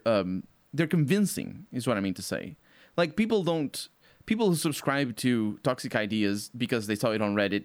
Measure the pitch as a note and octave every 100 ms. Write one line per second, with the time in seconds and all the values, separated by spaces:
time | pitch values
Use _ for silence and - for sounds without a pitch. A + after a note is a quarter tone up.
0 | A2+ G#2 F2+ F#2 - _ _ C#3+ D#3+ F3
1 | C#3 G3 G3 - G1+ B2+ F#3+ B2+ B2 G#2
2 | G2 F#2 - - F2+ - _ - - -
3 | E3+ G3+ A3 A3 E3+ D#3+ C#3 - - _
4 | _ _ - A3 G#3 D#3+ E3 - - C#3
5 | B2+ A2 B2+ A#2+ G#2+ G#2 C3+ B2+ A#2 A#2
6 | G#2 A2 G2+ G#2 - A#2+ A#2 A#2+ G#2 G#2
7 | B2 A2 G#2 G#2 G2 G2+